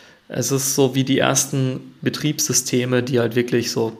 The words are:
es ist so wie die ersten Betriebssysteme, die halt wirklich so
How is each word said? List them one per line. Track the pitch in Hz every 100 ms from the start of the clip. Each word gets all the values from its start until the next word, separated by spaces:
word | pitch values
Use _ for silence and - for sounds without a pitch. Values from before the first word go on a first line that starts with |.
| - - -
es | - 120
ist | 135 135
so | - 135 131
wie |
die | 131 131
ersten | 131 135 - 139 131 131 - -
Betriebssysteme, | 131 - 151 147 - 123 - 127 123 127
die | 120 123
halt | 117 117
wirklich | 120 123 117
so | - 113 110